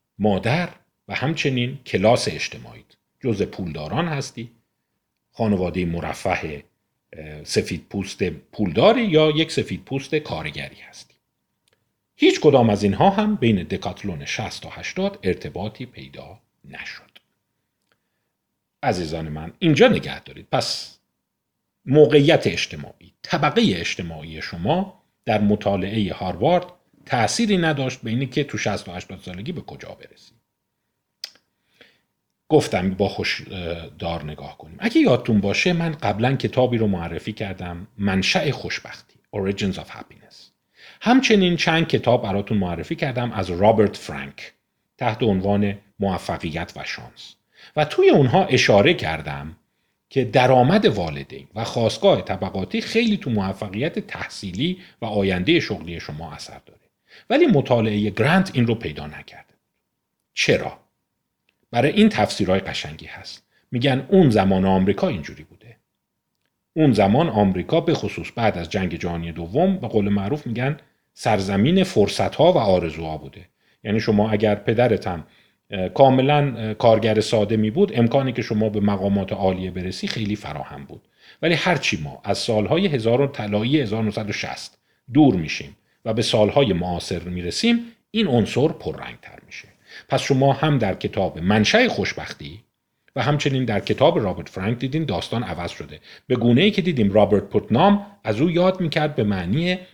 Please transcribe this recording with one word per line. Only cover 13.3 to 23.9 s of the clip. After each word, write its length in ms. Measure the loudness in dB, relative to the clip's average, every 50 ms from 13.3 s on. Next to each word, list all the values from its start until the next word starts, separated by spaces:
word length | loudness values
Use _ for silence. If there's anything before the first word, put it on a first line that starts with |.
| 0
بین 260 | 0 2 2 2 2
دکاتلون 600 | 0 -4 -6 -6 -6 -8 -8 -8 -8 -10 -10 -8 -10
شصت 380 | -8 -8 -8 -8 -8 -10 -12
تا 80 | -14 -16
هشتاد 480 | -16 -14 -12 -10 -6 -4 -4 -4 -4 -4
ارتباطی 640 | -4 -4 -2 -4 -6 -10 -10 -8 -8 -10 -10 -12 -14
پیدا 520 | -16 -16 -18 -20 -18 -18 -18 -18 -18 -20 -20 _ _ _ _ -20
نشد. 540 | -20 -18 -16 -16 -16 -16 -18 -20 _ -20 -20 _ _ _ _ _ _ _ _ _ _ _ _ _ _ _ _ _ _ _ _ _ _ _ _ _ _ _ _ _ _ _ _
عزیزان 460 | -2 -2 -2 -2 -4 -6 -6 -8 -8 -8
من، 240 | -8 -10 -12 -14 -6 0
اینجا 300 | 2 2 4 6 6 6
نگه 320 | 4 2 -2 -6 -10 -12
دارید. 260 | -14 -18 -20 -20 -8 _
پس 460 | -2 -2 -2 -2 -6 -8 -10 -16 -20 _ _ _ _ _ _ _ _ _ _ _ _ _ _ _ _ _ -2
موقعیت 600 | 4 6 8 8 8 8 6 6 6 4 4 2
اجتماعی، 680 | 0 -2 -4 -6 -6 -8 -12 -14 -16 -18 _ -20 -20 _ _
طبقهٔ 580 | -8 -4 -2 0 0 0 2 2 2 2 2 0
اجتماعی 600 | -4 -6